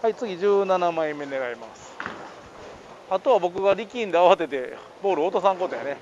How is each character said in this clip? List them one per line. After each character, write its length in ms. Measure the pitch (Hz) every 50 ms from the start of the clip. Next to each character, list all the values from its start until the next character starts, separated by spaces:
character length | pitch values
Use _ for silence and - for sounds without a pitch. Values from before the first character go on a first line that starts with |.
は 80 | - 226
い、 60 | 214
次 220 | - 247 214 185 165
十 260 | 190 202 202 196 202
七 260 | 190 190 185 175 175
枚 220 | 165 165 160 151 151
目 120 | 147 147
狙 280 | 143 139 135 131 120 117
い 20 |
ま 180 | 113 113 110 107
す。 180 | - - - - - - - - - - - - - - - - - - - - - - - - - - -
あ 80 | 190 190
と 120 | - 277
は 80 | 247 202
僕 220 | 175 180 175 190
が 140 | 196 196 196
力 300 | 190 226 196 - 247 226
ん 60 | 202
で 60 | 165
慌 180 | 170 180 175 196
て 120 | 185 170
て 280 | 135 135 135 127 123 127 - - - - - 190
ボ 100 | 196 185
ー 20 |
ル 80 | 147 156
落 100 | 185 -
と 80 | 208
さ 120 | 170 196 190
ん 40 |
こ 100 | 170 185
と 80 | 165 139
や 80 | 117 117
ね。 140 | 139 139 -